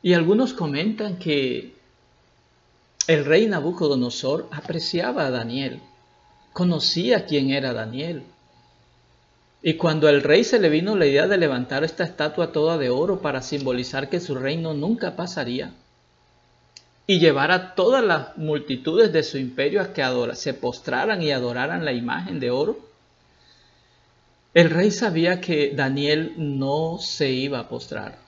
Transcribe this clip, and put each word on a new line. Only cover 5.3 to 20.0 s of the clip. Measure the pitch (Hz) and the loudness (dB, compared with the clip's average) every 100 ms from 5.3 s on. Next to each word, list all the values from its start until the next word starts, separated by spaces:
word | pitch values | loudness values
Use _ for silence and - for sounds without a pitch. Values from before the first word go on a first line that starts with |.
Daniel, | 127 117 127 135 - - _ _ _ _ _ _ | -2 -4 -6 -6 -8 -18 _ _ _ _ _ _
conocía | - 180 160 - 165 214 226 - | -2 0 2 0 0 2 0 2
quién | 147 135 | 0 2
era | 139 131 | 0 -2
Daniel. | 117 110 123 160 156 - _ _ _ _ _ _ _ _ _ _ _ _ _ | -4 -6 -8 -8 -10 -12 _ _ _ _ _ _ _ _ _ _ _ _ _
Y | 165 | -2
cuando | 160 170 156 151 | 0 0 4 6
al | 143 | 6
rey | 139 165 | 6 6
se | 240 - | 6 4
le | 175 | 4
vino | 156 190 208 | 4 2 2
la | 147 | 4
idea | 139 180 | 4 4
de | 196 | 2
levantar | 160 127 123 139 | 2 0 -2 -2
esta | 160 - | -4 -4
estatua | 165 - 151 151 165 | -6 -2 -4 -2 -2
toda | 156 156 165 | 0 0 0
de | 127 | 0
oro | 127 175 185 | 0 0 -2
para | 151 131 | -2 -4
simbolizar | 120 143 131 123 123 139 139 | -6 -4 -2 -4 -4 -6 -4
que | 180 | -4
su | - 131 | -4 -4
reino | 135 165 160 | -4 -4 -4
nunca | 147 160 233 175 - | -4 -2 -2 -2 -6
pasaría, | 180 - 120 127 143 - _ _ _ _ _ _ _ _ _ - _ _ - | -8 -6 -4 -6 -8 -14 _ _ _ _ _ _ _ _ _ -20 _ _ 0
y | 185 | 6
llevar | 160 139 151 | 6 4 2
a | 180 185 - | 2 0 2
todas | 190 262 | 4 4
las | 220 160 135 - | 4 0 -2 -8
multitudes | 156 151 - 127 156 175 220 | -4 -4 -4 -6 -2 4 4
de | 160 | 4
su | - 139 | 0 -4
imperio | 131 - 143 202 | -6 -2 0 0
a | 185 | -2
que | - | -2